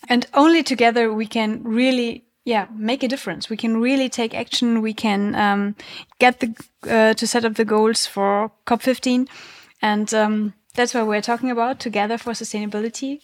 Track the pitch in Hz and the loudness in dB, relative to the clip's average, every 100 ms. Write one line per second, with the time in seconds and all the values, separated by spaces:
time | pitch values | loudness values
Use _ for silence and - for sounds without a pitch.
0 | - 247 - - 302 330 - 240 233 233 | -2 -2 2 4 6 6 2 2 4 4
1 | 226 214 220 233 214 220 233 220 254 254 | 0 0 -4 -2 -2 -4 -2 2 2 2
2 | 233 - _ _ - 220 190 214 214 269 | -2 -6 _ _ -2 -2 -2 -4 -4 -2
3 | 254 277 - 160 - 220 226 220 240 269 | -2 -4 -6 -8 -8 -4 -2 0 2 2
4 | 262 - 233 - 240 - 240 226 220 214 | 0 -2 -4 -6 -6 -2 0 0 -2 -2
5 | 226 202 202 226 208 202 202 208 - - | 0 0 0 0 2 2 -2 -6 -14 -20
6 | - - 247 247 233 226 - _ - 226 | -18 2 2 2 -4 -8 -16 _ -2 4
7 | 220 220 226 240 226 214 220 214 220 226 | 4 4 0 0 0 0 0 2 2 2
8 | - - 196 202 220 - - 233 - 247 | -2 -2 0 0 -2 -6 -2 0 0 0
9 | 262 247 262 - - - - _ 214 208 | 0 0 0 -6 -20 -20 -20 _ -2 0
10 | 214 220 214 214 214 - _ - 240 247 | 0 0 2 0 -2 -6 _ -2 0 0
11 | 220 208 208 233 254 233 233 269 240 208 | 0 0 -2 -2 -2 -2 -2 -4 -4 -2
12 | 208 226 240 220 226 214 208 208 226 - | -2 -2 -6 -8 -8 -6 -6 -4 -6 -6
13 | 269 285 | -8 -10